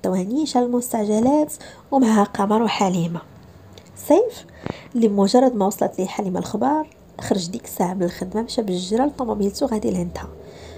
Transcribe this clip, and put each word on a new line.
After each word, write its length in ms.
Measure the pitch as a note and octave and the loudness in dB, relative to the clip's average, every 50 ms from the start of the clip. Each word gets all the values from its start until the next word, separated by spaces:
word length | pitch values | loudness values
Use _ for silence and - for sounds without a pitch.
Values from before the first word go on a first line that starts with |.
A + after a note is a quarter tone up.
| - | -4
داوها 180 | F#3+ F#3 F#3+ F3+ | -2 -2 0 -2
نيشان 400 | G3 A#3 D4 D#4 C#4 - B3+ B3 | -2 -2 -2 -2 0 2 0 2
المستعجلات 920 | B3 A#3+ B3 A#3+ - - A3+ G#3 G#3 G#3+ G#3+ A3+ B3+ C#4+ D4+ D4+ D4+ - - - - - - - - | 2 0 -2 -2 -2 -2 -2 0 0 2 2 4 4 4 4 2 0 -4 -12 -16 -20 -20 -20 -8 0
ومعها 340 | - C#4 C4 A3 A3 G#3+ G3+ | 2 4 4 6 6 4 4
قمر 380 | G#3 - - G3+ G3+ G#3 A3 A#3 | 2 2 -2 0 2 2 2 2
وحليمه. 580 | G#3+ - - G#3 F#3+ F3+ F3+ E3+ E3+ E3+ E3 - - - - - - - - - - - - - - - - - - | 2 2 2 2 2 2 0 -2 -2 -4 -6 -10 -12 -20 -20 -20 -20 -20 -20 -20 -20 -20 -20 -20 -20 -20 -8 2 4
سيف 360 | C#4+ F4 A#4+ A#4 - - - - - - - - - - - - - | 4 4 4 2 -2 -10 -18 -20 -18 -12 -10 -10 -10 -10 -10 -6 -2
اللي 140 | A#3+ A3+ G#3+ | 2 2 2
بمجرد 460 | G3+ G3 G3 G3 - B3 C4 C4 B3 | 4 4 4 6 6 6 6 6 4
ما 120 | G#3 F#3+ | 2 0
وصلت 320 | G3 G#3 - - - - - | 0 0 0 -4 -4 -2 -4
ليه 80 | F#3 | -6
حليمه 320 | F#3 - - G#3 F#3+ F3+ F3+ | -6 -4 -6 -4 -4 -4 -4
الخبر 480 | E3+ - - G#3 A3+ C4 D4 D#4 D#4 - - - - - - - | -6 -4 -4 -2 0 0 0 0 -2 -6 -12 -20 -20 -20 -16 -10
خرج 300 | - - B3+ G3 F3 E3+ | -2 -2 -2 -2 -2 -6
ديك 140 | F#3+ A#3 - | -8 -10 -12
الساعه 300 | - - - G3 F3 F#3 | -10 -4 -4 -2 -2 -2
من 80 | G3 F3+ | -2 -2
الخدمه، 400 | F3 - - G#3 F#3 F#3 G#3+ A3+ | -2 -4 -6 -10 -6 -4 -6 -6
مشى 200 | A#3+ - - A3 | -4 -4 -4 -4
بالجره 420 | G3+ F3+ F3+ F#3 F3+ G#3+ A#3 C4 | -2 -2 -4 -4 -2 0 0 0
لطوموبيلتو 640 | D4 C#4+ - C4 A3 G#3+ G#3 G3+ G3+ G3 - C#4+ | 0 -2 -4 -4 -4 -2 -2 -2 -2 -2 -2 -2
غادي 240 | C4 A3+ G#3+ A3 A#3 | -2 -2 -2 -2 -2
لعندها. 380 | G3 F3+ F3 F3+ - - - - - - - - - - - - - | -2 -2 -4 -4 -6 -10 -12 -12 -14 -18 -20 -20 -20 -20 -20 -18 -18